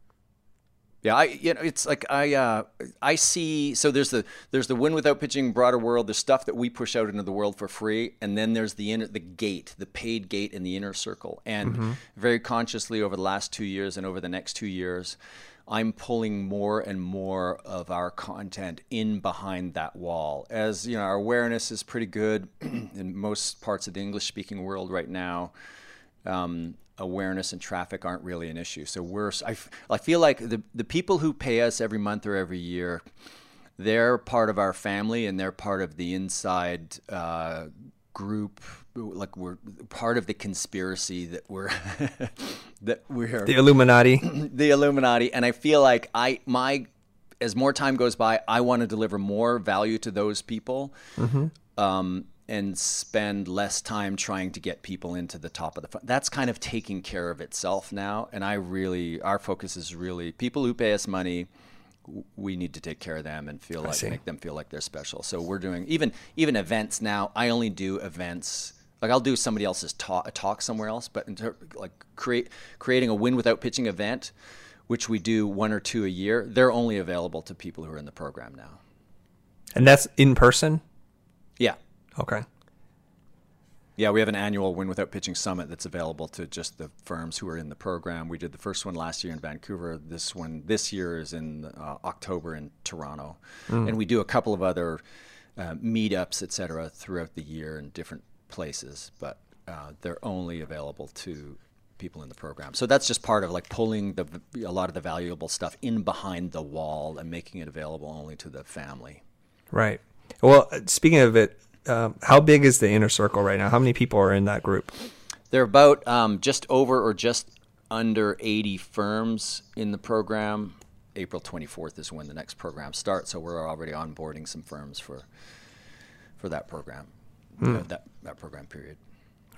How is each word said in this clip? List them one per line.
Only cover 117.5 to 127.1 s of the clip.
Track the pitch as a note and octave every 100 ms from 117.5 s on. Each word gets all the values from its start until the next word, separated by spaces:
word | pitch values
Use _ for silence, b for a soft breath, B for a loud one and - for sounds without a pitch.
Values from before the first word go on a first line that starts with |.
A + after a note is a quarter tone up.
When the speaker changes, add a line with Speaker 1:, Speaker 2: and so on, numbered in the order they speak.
| - _ _ _
Speaker 1:
under | A2 A2+ A2 G#2+ G2
eighty | A2 G#2+ G#2 F#2+
firms | - - G2+ G#2+ A2+ A2 - - - -
in | G#2+
the | G2+
program. | - A2 G#2 A2 G#2+ G#2+ G2+ - - - - -
April | F2+ E2
twenty-fourth | - E2+ D2+ - D#2+ -
is | D#2
when | D#2 D2+
the |
next | D2+ - -
program | E2+ D2+ C#2
starts, | - - F#2+ -
so | F2+
we're | E2 E2+ D#2+
already | D#2 D#2+
onboarding | D2+ D#2+ D2+ D#2 D2+ D2+
some | D#2+
firms | D2+ D2 C#2+ C#2
for, | - C2+ - b b b b b b b b b b -
for | F#2+
that | D#2 -
program, | D#2+ - C2+ -